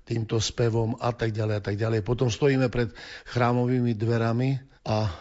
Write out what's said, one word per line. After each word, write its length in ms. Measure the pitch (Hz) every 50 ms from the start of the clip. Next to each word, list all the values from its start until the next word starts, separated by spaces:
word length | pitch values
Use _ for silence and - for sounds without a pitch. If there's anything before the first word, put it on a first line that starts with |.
| -
týmto 320 | - 117 117 113 104 123 113
spevom 560 | 110 - - - 120 117 110 117 113 110 117 -
a 80 | - 120
tak 240 | 117 - 117 113 107
ďalej 220 | 104 107 107 107 104
a 60 | 98
tak 100 | 98 101
ďalej. 320 | 101 113 110 113 110 101
Potom 240 | 117 120 - 131 120
stojíme 400 | 107 - 151 143 135 131 131 120
pred 240 | - 120 120 113 - - - - - - - - -
chrámovými 640 | 120 123 120 123 123 123 123 127 127 120 120 113 101
dverami 640 | 113 113 117 117 113 117 113 120 127 135 135 127 - - - _ _ -
a 240 | 110 107 110 101 - -